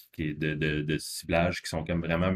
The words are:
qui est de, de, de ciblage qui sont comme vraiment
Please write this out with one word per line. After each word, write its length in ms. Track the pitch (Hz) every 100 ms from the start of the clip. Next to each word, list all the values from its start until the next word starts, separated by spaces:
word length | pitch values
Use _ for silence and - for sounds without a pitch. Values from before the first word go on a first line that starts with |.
| -
qui 200 | - 78
est 40 |
de, 200 | 73 78
de, 280 | 76 78 76
de 160 | 76 76
ciblage 640 | - - 80 82 87 85
qui 60 | -
sont 160 | 82
comme 160 | 78 85
vraiment 340 | 82 85 92